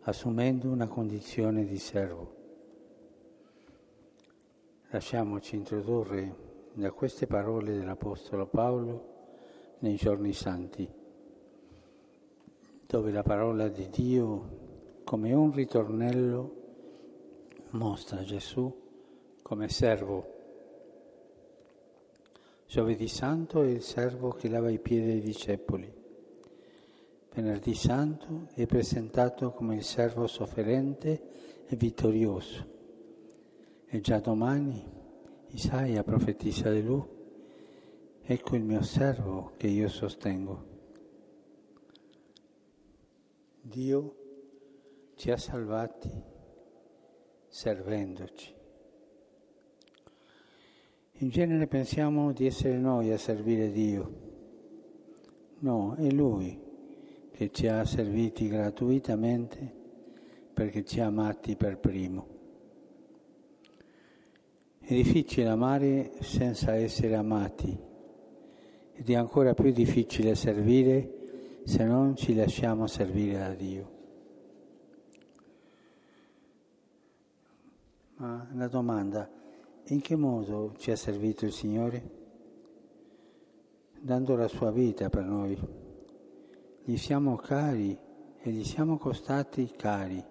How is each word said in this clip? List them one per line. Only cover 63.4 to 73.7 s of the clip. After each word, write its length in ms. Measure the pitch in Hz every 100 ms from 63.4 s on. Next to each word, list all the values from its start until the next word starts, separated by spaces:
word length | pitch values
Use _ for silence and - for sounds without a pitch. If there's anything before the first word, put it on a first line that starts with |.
| - - - - - - - - - _ _ _ _ _
È 140 | -
difficile 560 | 123 120 170 139 - 117
amare 640 | 110 127 139 139 135 131 -
senza 540 | - - 123 113 -
essere 400 | 110 113 - 117
amati 600 | 110 107 107 98 - - - - - - - - - - - - - -
ed 160 | - 117
è 60 |
ancora 400 | 120 117 147 131
più 180 | 117 135
difficile 600 | 120 113 - 113 - 110
servire 1300 | 104 120 104 107 127 131 131 143 - - - - -
se 200 | - -
non 320 | 113 123 139 135
ci 180 | -
lasciamo 520 | 110 104 - 117 110 110
servire 520 | - 98 98 104 98
da 160 | 95
Dio. 360 | 92 95